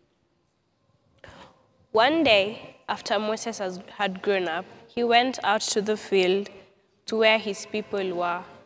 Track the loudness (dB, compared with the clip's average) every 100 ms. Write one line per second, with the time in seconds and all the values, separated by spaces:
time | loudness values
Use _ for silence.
0 | _ _ _ _ _ _ _ _ _ _
1 | _ _ -20 -20 -20 _ _ _ _ 2
2 | 4 4 4 4 4 -4 -16 -16 -10 -8
3 | -2 -2 -2 -4 -6 -6 -8 -8 -12 -6
4 | -6 -2 0 0 0 -4 -8 -16 -10 -4
5 | 2 4 2 0 0 0 0 -2 -2 -4
6 | 0 2 4 2 -2 -12 -20 _ _ _
7 | -6 2 4 4 0 -8 -8 -8 -6 -4
8 | -4 -4 -4 -4 -10 -20